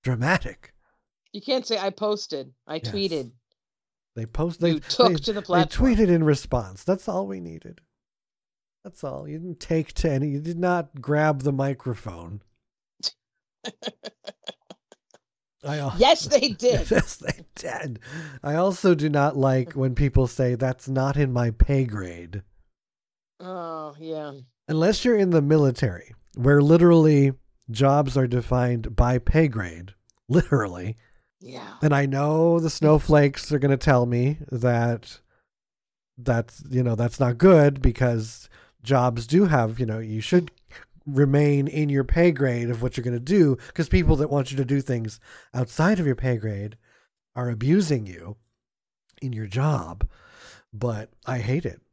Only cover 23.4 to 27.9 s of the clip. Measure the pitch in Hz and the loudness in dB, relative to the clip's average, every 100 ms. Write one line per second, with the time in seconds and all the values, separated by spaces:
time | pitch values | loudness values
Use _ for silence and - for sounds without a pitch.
23.4 | 180 185 165 160 151 147 160 156 147 139 | -14 -12 -10 -10 -12 -14 -10 -10 -10 -14
24.4 | 131 _ - 156 170 214 247 220 190 165 | -20 _ -6 -2 0 0 0 2 4 2
25.4 | 143 156 143 123 120 87 - - _ - | 4 4 4 2 -4 -4 -18 -20 _ -2
26.4 | 127 143 143 165 175 170 156 147 139 131 | 4 6 6 8 8 8 6 6 4 0
27.4 | _ _ - 113 139 | _ _ -14 0 4